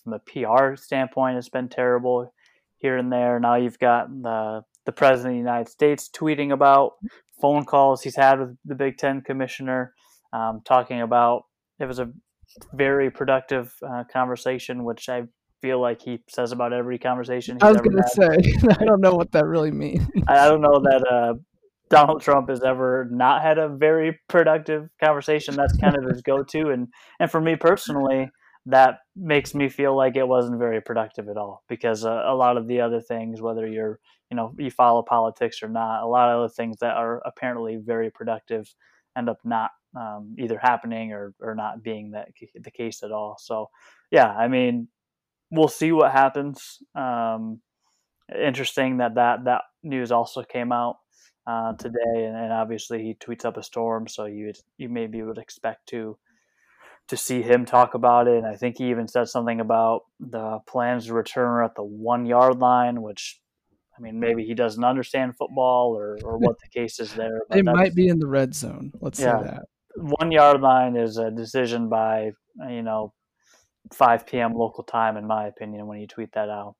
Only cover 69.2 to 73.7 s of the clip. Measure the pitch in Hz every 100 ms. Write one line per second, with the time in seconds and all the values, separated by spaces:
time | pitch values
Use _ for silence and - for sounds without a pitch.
69.2 | 127 110 104 - - _ _ - 156 147
70.2 | 165 156 147 139 135 127 127 120 113 113
71.2 | 113 113 113 131 120 120 113 110 110 110
72.2 | 107 - _ 233 135 120 113 110 107 _
73.2 | _ _ _ _ _